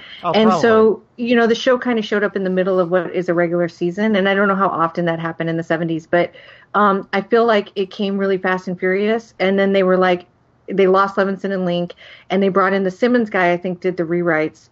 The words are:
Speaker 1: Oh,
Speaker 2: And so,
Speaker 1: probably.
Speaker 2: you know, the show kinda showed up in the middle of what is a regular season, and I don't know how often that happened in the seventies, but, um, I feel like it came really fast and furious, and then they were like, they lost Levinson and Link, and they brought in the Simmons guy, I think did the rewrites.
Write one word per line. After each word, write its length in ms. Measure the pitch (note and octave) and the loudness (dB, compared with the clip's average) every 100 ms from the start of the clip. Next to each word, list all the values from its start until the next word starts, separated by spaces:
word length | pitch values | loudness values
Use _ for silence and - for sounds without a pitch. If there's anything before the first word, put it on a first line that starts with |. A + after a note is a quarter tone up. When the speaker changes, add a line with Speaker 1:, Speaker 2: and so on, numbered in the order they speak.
| - - | -14 -10
Speaker 1:
Oh, 100 | F3 | -2
Speaker 2:
And 220 | E3+ A3 | 2 4
so, 480 | F3 A#3 A3 A3 - - - | 4 4 4 4 2 -6 -8
Speaker 1:
probably. 120 | A#3+ | 0
Speaker 2:
you 80 | A#3+ | 2
know, 100 | A#3 | 2
the 80 | |
show 220 | A3+ C4+ B3+ | 2 0 0
kinda 240 | B3 A#3 | 0 -2
showed 240 | G#3+ G#3 | -2 -2
up 100 | G3+ | -2
in 100 | G3+ | -2
the 60 | F#3+ | -2
middle 300 | F#3 F#3 F#3 | 0 0 0
of 100 | E3+ | 0
what 220 | F#3 F3 | 0 -2
is 140 | F#3 F3+ | -4 -2
a 60 | |
regular 340 | E3+ F3 F3 E3+ | 0 0 0 -4
season, 480 | - F3 F3+ A3 G3+ | -4 -6 -2 0 0
and 100 | G3 | 0
I 80 | |
don't 140 | G3 G3+ | 2 0
know 60 | F#3+ | 0
how 120 | G3 | 0
often 360 | - F3+ - | 0 -2 -2
that 160 | F3 E3 | -2 -2
happened 300 | E3 E3 E3 | -6 -6 -4
in 80 | E3 | -4
the 40 | |
seventies, 440 | E3 D#3+ E3+ E3 D#3 | -4 -4 -2 -6 -2
but, 240 | F3 F3 - - - - | 0 0 -4 -20 -20 -6
um, 320 | G3 G#3 G3 - | 0 2 0 -2
I 80 | G3 | -6
feel 240 | G3 A#3 | 0 2
like 280 | A#3 G#3 G3+ - | 2 2 -2 -6
it 140 | F#3+ | -8
came 260 | - G3 G3 | -6 -4 -2
really 220 | G3 F#3+ | -2 -2
fast 300 | F#3+ F#3 F#3+ | -2 -4 -4
and 100 | F3+ | -4
furious, 560 | F#3 F#3 G#3 A3+ A3+ - | -2 -2 0 -2 -6 -4
and 200 | F#3 G3 | -2 2
then 140 | G3 | 2
they 80 | G3 | 2
were 160 | F#3 F#3 | 2 2
like, 260 | F#3 F3+ - _ _ _ - | 2 0 -4 _ _ _ -6
they 160 | F#3+ F#3+ | 0 4
lost 300 | F#3+ G3 G3 | 4 2 0
Levinson 360 | G3 F#3+ G3 | -2 -2 -6
and 120 | G3 | -4
Link, 300 | F3+ F3 F3 - - - - | -2 -2 -4 -10 -20 -20 -4
and 120 | F#3+ | 0
they 60 | G3 | 2
brought 240 | F#3+ F#3+ | 2 2
in 120 | G3 | 0
the 60 | F#3+ | -2
Simmons 400 | F#3 A#3+ B3 G#3+ | -2 0 0 0
guy, 220 | G3 F3 | 0 0
I 40 | F3 | 0
think 240 | F#3 F3+ | -2 -6
did 160 | F#3 F3+ | -4 -4
the 60 | |
rewrites. 640 | E3 F3 F3 D#3 D#3 - _ | -2 -2 0 0 -2 -6 _